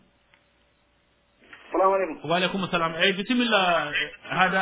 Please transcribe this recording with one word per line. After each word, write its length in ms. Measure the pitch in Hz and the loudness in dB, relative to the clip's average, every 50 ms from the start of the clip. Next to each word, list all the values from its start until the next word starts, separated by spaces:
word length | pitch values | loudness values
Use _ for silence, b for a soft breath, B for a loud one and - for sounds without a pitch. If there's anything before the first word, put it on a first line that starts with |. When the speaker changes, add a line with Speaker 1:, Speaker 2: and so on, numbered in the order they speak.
| _ _ _ _ _ _ _ _ _ _ _ _ _ _ _ _ _ _ _ _ _ _ _ _ _ _ _ _ _ - - - - - | _ _ _ _ _ _ _ _ _ _ _ _ _ _ _ _ _ _ _ _ _ _ _ _ _ _ _ _ _ -20 -20 -20 -14 -6
Speaker 1:
Salamu 220 | - 170 190 190 196 | 0 2 4 4 4
aleykum. 340 | 190 185 160 143 - - 147 | 2 0 -2 -6 -8 -4 -2
Speaker 2:
Wa 60 | 170 | 0
aleykum 300 | 180 185 175 180 196 185 - | 0 0 -2 -2 -4 -4 -2
salam. 220 | 185 170 165 165 160 | -2 -2 -2 -2 -2
Eyi, 180 | 160 185 196 190 | 0 0 0 0
bisimilla, 800 | 190 196 - 254 247 240 233 214 196 185 175 170 156 147 147 143 - - - - - - - | 0 -2 -2 0 0 0 2 2 2 2 2 2 0 0 -2 -4 -6 -6 -6 -10 -16 -12 -6
haada 300 | - 175 185 180 185 190 | 0 2 2 2 2 2